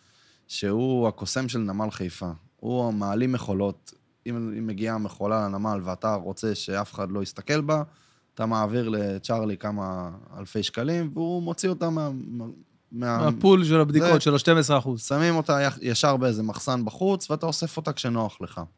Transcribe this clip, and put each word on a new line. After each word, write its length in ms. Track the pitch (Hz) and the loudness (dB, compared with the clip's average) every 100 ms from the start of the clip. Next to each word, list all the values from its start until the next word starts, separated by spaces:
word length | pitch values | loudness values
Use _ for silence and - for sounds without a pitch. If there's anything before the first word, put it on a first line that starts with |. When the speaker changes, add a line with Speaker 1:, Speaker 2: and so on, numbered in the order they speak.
| _ _ _ _ - | _ _ _ _ -14
Speaker 1:
שהוא 600 | - 101 107 127 127 113 | -6 -2 0 2 2 2
הקוסם 400 | - 98 131 127 | 0 -4 -4 -2
של 100 | 117 | -2
נמל 320 | 104 98 107 | -2 -2 -4
חיפה. 400 | - 92 - 90 82 _ _ | -4 -8 -6 -10 -10 _ _
הוא 320 | 110 123 120 | -4 -2 0
המעלים 440 | 107 101 104 127 | -2 -2 0 0
מכולות. 600 | 127 - 95 101 92 - - _ _ 120 | -2 -2 0 0 -2 -12 -20 _ _ -8
אם, 100 | 117 | -6
אם 300 | 113 107 110 | -6 -6 -6
מגיעה 280 | 98 110 | -4 -4
המכולה 500 | 113 101 - 101 110 104 | -4 -6 -4 -2 0 0
לנמל 320 | 98 107 101 | -2 -2 -2
ואתה 300 | 90 90 110 | -4 -4 -2
רוצה 400 | 104 87 95 110 | -2 -4 -4 -4
שאף 380 | 101 - 98 104 | -4 -4 -4 -4
אחד 160 | - 95 | -6 -6
לא 120 | 98 | -4
יסתכל 380 | 95 - - 151 | -6 -8 -2 0
בה, 220 | 147 156 151 _ _ _ _ | 2 0 -2 _ _ _ _
אתה 120 | - 113 | -6 -2
מעביר 420 | 110 107 120 113 | 0 2 0 0
לצ'רלי 680 | 107 101 98 - 113 110 98 | -2 -2 -4 -2 -2 -2 -4
כמה 540 | 104 104 95 92 90 92 - 90 | -6 -6 -6 -6 -8 -12 -16 -16
אלפי 240 | 98 107 | -8 -4
שקלים, 480 | 98 - 135 170 160 | -4 -4 -2 -2 -4
והוא 280 | 147 165 180 | -4 -4 -2
מוציא 260 | 170 170 185 | -4 -2 -2
אותה 220 | 165 170 | 0 -2
מה, 200 | 160 151 131 110 120 113 - _ _ _ | -2 -4 -6 -8 -8 -10 -14 _ _ _
מה, 260 | 117 120 117 151 | -4 0 2 2
Speaker 2:
מהפול 340 | 117 196 190 | 6 8 8
של 160 | 160 160 | 8 6
הבדיקות, 320 | 147 151 170 | 6 6 6
Speaker 1:
זה 80 | 156 | 6
Speaker 2:
של 140 | 151 | 6
השתים 220 | 143 - 165 | 4 6 6
עשרה 220 | 139 143 | 6 2
אחוז. 240 | 131 117 | 2 -4
Speaker 1:
שמים 340 | - 143 170 165 | -2 2 4 2
אותה 240 | 151 143 | 2 2
יח-, 160 | 139 - | 2 0
ישר 340 | 123 113 147 135 | -2 2 4 4
באיזה 260 | 127 110 | 2 2
מחסן 420 | 110 104 - 127 | -2 -4 -2 -2
בחוץ, 460 | 110 - 190 190 - | -2 -2 -2 0 -2
ואתה 160 | 156 165 | -4 -2
אוסף 300 | 147 165 - | -2 -4 -4
אותה 160 | 156 | -6
כשנוח 480 | 139 127 117 107 - | -4 -2 -2 -2 -6
לך. 200 | - - 82 | -12 -10 -12